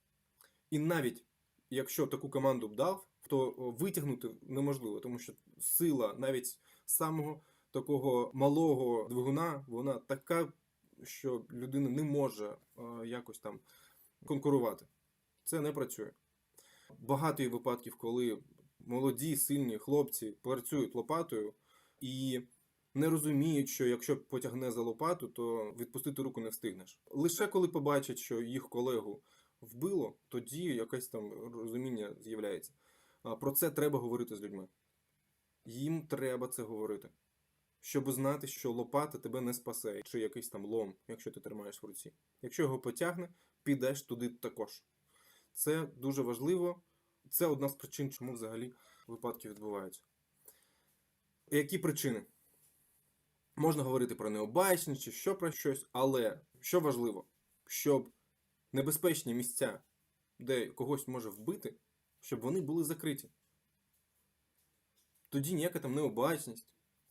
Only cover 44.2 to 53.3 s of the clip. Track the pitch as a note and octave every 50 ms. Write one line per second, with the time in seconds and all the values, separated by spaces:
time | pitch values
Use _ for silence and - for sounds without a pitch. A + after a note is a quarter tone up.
44.2 | B2 A#2+ A#2+ - - A2+ - A#2 G#2+ - - - - _ _ _ _ _ _ _
45.2 | _ _ _ _ _ _ - - - D3+ D#3 D#3+ D#3+ D3+ - B2 B2+ C3+ C3+ C#3
46.2 | B2+ A#2+ A#2+ A#2 C3 D#3+ F#3 F3+ F3 F3 F3 - - _ _ _ _ _ _ _
47.2 | - - - - F3 D#3+ D3 C#3 C#3 C#3 C#3 - - - - - C#3 C3+ C3+ -
48.2 | B2 C3 B2 A2+ A2+ A2 A2+ A2+ B2 B2 B2 - - - - - _ - A2+ A2
49.2 | B2+ A#2+ A2+ - - G#2+ G#2 G2+ G#2+ G#2+ G2+ G2+ F#2+ F#2 - - _ _ _ _
50.2 | _ _ _ _ _ - - _ _ _ _ _ _ _ _ _ _ _ _ _
51.2 | _ _ _ _ _ - C#3+ D3 C#3+ C#3+ E3 F3+ D3+ E3 C#3+ - - C3+ A#2 G#2
52.2 | - - _ _ _ _ _ _ _ _ _ _ _ _ _ _ _ _ _ _
53.2 | _ _